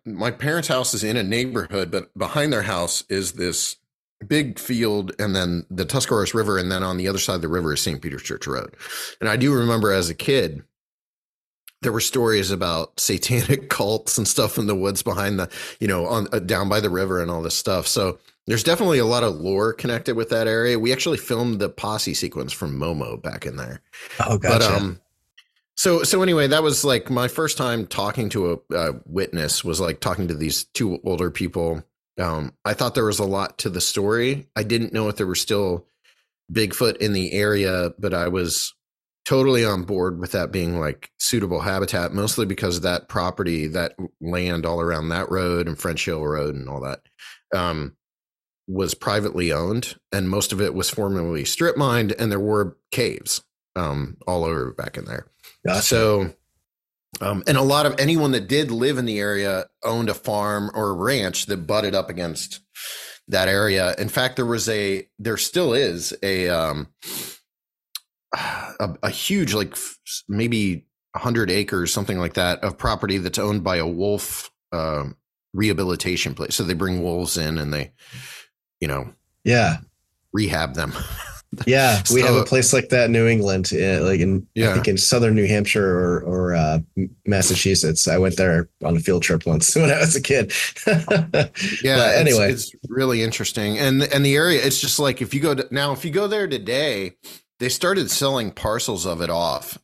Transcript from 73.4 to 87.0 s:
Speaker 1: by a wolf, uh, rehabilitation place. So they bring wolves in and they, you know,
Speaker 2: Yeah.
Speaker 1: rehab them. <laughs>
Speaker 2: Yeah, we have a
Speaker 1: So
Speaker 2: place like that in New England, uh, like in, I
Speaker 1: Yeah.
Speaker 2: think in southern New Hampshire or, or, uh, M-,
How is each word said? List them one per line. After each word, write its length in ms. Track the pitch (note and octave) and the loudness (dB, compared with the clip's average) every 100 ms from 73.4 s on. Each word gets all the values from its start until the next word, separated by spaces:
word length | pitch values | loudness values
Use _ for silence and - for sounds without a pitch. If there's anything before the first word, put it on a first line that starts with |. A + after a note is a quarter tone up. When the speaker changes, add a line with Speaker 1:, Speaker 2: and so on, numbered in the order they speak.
| G#2 G#2 | 0 0
Speaker 1:
by 140 | F2+ F2+ | 0 0
a 100 | D#2+ | 0
wolf, 640 | E2+ G2+ G2+ - - - _ - | 0 0 -2 -4 -10 -12 _ -10
uh, 320 | F2 D#2+ D2+ C#2+ - _ _ _ | -4 -2 -2 -4 -10 _ _ _
rehabilitation 840 | F#2 G#2+ F2+ F#2 F2 F#2 F2 - | -2 0 2 0 -2 -2 -2 -4
place. 200 | C#2+ - | -6 -4
So 100 | - | -4
they 100 | F2+ | -2
bring 280 | E2+ F#2 F2+ | 0 0 0
wolves 340 | F2 E2+ E2+ F2 | -2 -2 -2 -2
in 220 | D#2 D#2+ | -2 -2
and 140 | D2 | -2
they, 200 | D2 C#2 _ - - - - - _ _ - | -4 -6 _ -20 -18 -18 -18 -20 _ _ -8
you 80 | D#2 | -4
know, 240 | C#2 B1 - _ _ | -4 -6 -14 _ _
Speaker 2:
Yeah. 340 | - A#2+ F#2+ D#2+ - _ _ _ _ | 2 4 4 0 -6 _ _ _ _
Speaker 1:
rehab 420 | G#2 G2+ D#2 D#2 | -2 0 0 -2
them. 180 | C#2+ D2 - | -2 -4 -6
<laughs> 40 | - - - - - - A#2+ | -8 -10 -12 -16 -14 -6 2
Speaker 2:
Yeah, 340 | C3 C3 G#2 F#2+ | 4 6 4 4
we 80 | B2 | 4
have 120 | B2 | 6
a 40 | A2+ | 6
Speaker 1:
So 40 | G#2+ | 6
Speaker 2:
place 260 | C3 A#2+ | 4 6
like 160 | C3 - | 4 4
that 160 | B2+ | 4
in 80 | A#2 | 6
New 160 | A#2 A2+ | 6 6
England, 420 | A2+ G2+ F#2+ F#2 | 6 4 2 2
uh, 300 | D#2 F#2+ F2 | 2 2 4
like 160 | F2 F#2+ | 4 4
in, 200 | F#2 F#2+ | 4 2
I 200 | - A2 | 0 2
Speaker 1:
Yeah. 140 | A2+ | 4
Speaker 2:
think 140 | G2 A2+ | 4 2
in 100 | F#2+ | 2
southern 380 | - B2 A2+ G#2+ | 4 6 6 6
New 100 | G2+ | 6
Hampshire 400 | G#2 G#2 G#2+ G2 | 4 4 4 4
or, 320 | F2+ F2+ F2+ | 4 4 2
or, 340 | E2+ F2+ F2+ E2+ | 0 0 2 4
uh, 240 | D#2 D#2+ D#2+ | 4 2 0
M-, 160 | - | -2